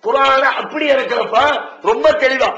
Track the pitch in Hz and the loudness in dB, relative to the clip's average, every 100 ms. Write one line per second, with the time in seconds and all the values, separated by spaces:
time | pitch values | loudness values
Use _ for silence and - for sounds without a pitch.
0 | 208 269 269 269 269 - - 302 302 269 | -2 0 2 2 0 -2 -6 -4 0 0
1 | 254 233 - 220 285 269 - - 180 220 | 0 -4 0 2 2 0 -6 -6 -2 2
2 | 208 - 262 262 - | 2 2 0 0 -2